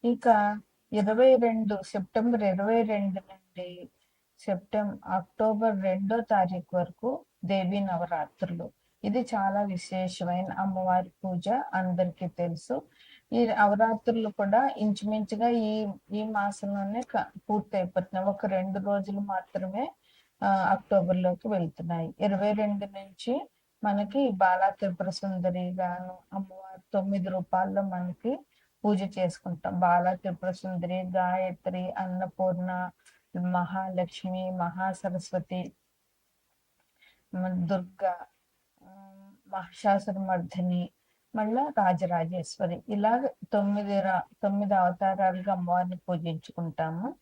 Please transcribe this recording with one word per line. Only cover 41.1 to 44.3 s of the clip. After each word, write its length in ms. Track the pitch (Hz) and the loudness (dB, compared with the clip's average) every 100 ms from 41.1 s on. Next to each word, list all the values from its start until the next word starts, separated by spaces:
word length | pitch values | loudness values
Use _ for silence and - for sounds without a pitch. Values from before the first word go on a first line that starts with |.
| _ _ | _ _
మళ్ళా 380 | 220 214 240 285 254 | -2 0 0 0 2
రాజరాజేశ్వరి. 1040 | 190 175 175 170 165 180 - - 185 170 - | 2 2 0 0 -2 -4 -8 -4 -4 -4 -4
ఇలా 400 | 208 214 240 269 - - | 2 4 2 0 -6 -2
తొమ్మిది 480 | 208 202 202 202 202 | 0 2 0 0 0
రా-, 340 | 190 185 - | 2 0 -2